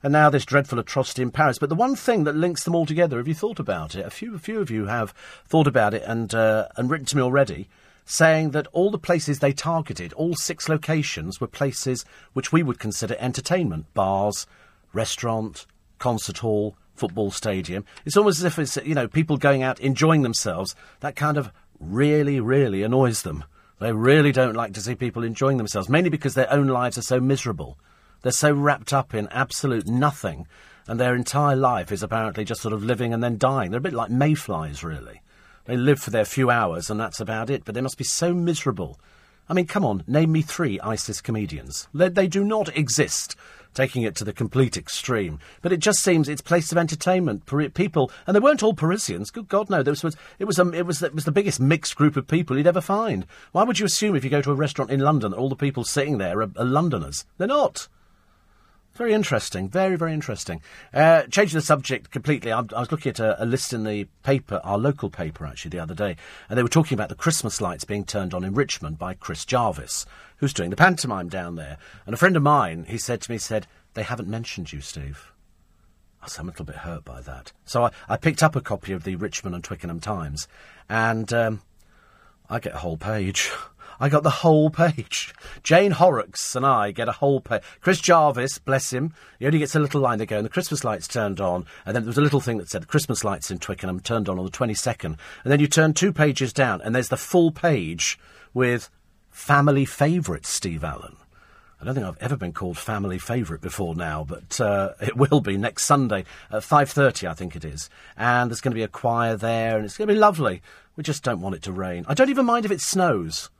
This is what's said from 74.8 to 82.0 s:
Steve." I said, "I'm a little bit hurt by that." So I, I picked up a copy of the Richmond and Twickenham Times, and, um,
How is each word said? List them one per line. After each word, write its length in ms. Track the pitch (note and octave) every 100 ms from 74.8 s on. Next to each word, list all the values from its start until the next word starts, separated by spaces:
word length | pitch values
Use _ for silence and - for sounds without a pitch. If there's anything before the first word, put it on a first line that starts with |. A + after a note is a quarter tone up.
Steve." 500 | C#2 D#2 C#2 C#2 - _ _ _ _ _ _ _ _ _
I 40 | -
said, 140 | -
"I'm 60 | F2
a 40 |
little 120 | - D2+
bit 120 | D2+
hurt 280 | F2 D#2+ -
by 160 | B1+
that." 300 | C2+ B1+ - _ -
So 180 | A#2+
I, 80 | A#2+ - -
I 80 | G#2+
picked 240 | E3 -
up 140 | D#3 C#3+
a 60 |
copy 320 | - G2+ -
of 100 | F#2+
the 120 | E2+ F2+
Richmond 380 | G2 - F#2+
and 100 | F2
Twickenham 360 | E2 F#2 F2 E2+
Times, 480 | F#2 G2+ D#2 D2 - - - - _
and, 420 | A2 A2+ A2+ A2
um, 280 | A#2 A2+ G#2+ _ _ _ _